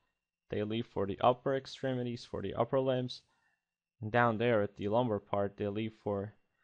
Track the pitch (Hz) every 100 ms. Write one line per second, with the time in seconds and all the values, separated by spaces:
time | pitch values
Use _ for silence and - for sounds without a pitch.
0 | _ _ _ _ _ 104 107 113 - -
1 | 98 - 117 127 143 135 131 - 135 127
2 | 123 117 - 107 98 - 120 135 131 127
3 | 127 - - _ _ _ _ _ _ _
4 | 110 120 120 107 120 113 101 - 101 113
5 | 127 101 - 101 101 - 104 104 110 -
6 | 104 101 104 - _ _